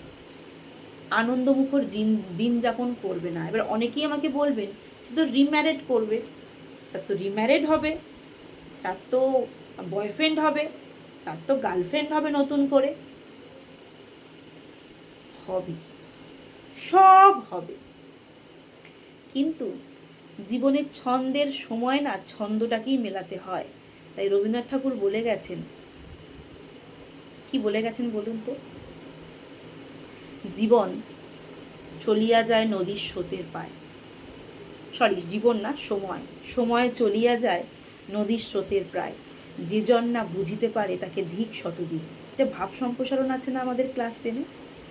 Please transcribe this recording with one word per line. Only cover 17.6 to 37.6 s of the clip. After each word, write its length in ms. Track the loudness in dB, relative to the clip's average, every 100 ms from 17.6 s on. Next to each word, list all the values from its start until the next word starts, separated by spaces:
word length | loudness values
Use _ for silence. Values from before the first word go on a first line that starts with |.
| -10 -14 -18 -20 -20 -20 -20 -20 -20 -20 -20 -20 -20 -20 -20 -20 -8
কিন্তু 400 | -2 -2 -2 -6 -8 -14 -20 -20 -20 -20 -16 -6
জীবনের 380 | 2 4 2 0
ছন্দের 600 | -6 -2 0 0 0 0
সময় 480 | -2 -6 -2 0 0
না 180 | 0 -4 -8
ছন্দটাকেই 720 | -8 -4 0 0 -2 0 0
মেলাতে 380 | 0 -6 -8 -10
হয়। 280 | -6 -6 -6 -14 -20 -20 -16 -2
তাই 120 | 2
রবীন্দ্রনাথ 420 | 4 4 0 0
ঠাকুর 240 | 0 0
বলে 280 | 0 0 2
গেছেন, 360 | 0 -2 -4 -10 -10 -16 -20 -20 -18 -18 -18 -20 -20 -20 -20 -20 -20 -20 -20 -20 -20 -20 -6
কি 80 | -2
বলে 240 | 0 0
গেছেন 280 | -2 -4 -4
বলুন 300 | -4 -6 -6 -8
তো? 80 | -10 -12 -18 -18 -18 -18 -18 -18 -20 -20 -20 -18 -18 -18 -18 -18 -18 -18 -14 -12
"জীবন 460 | 0 6 6 4 -4 -10 -16 -18 -20 -18 -18 -18 -20 -18 -6 0
চলিয়া 360 | 2 6 4
যায় 220 | 6 4
নদীর 320 | 4 0 -2 -4
স্রোতের 460 | -6 -6 -6 -8 -8
পায়", 180 | -10 -12 -14 -20 -20 -20 -20 -18 -18 -18 -18 -18 -18 -16
সরি, 280 | 2 2 2 -2
জীবন 280 | 2 2 2
না, 200 | -2 -6 -4
সময়, 300 | -4 -4 -8 -10 -16 -6
"সময় 360 | -2 2 4 2
চলিয়া 420 | 2 2 4 4 4
যায় 280 | 2 0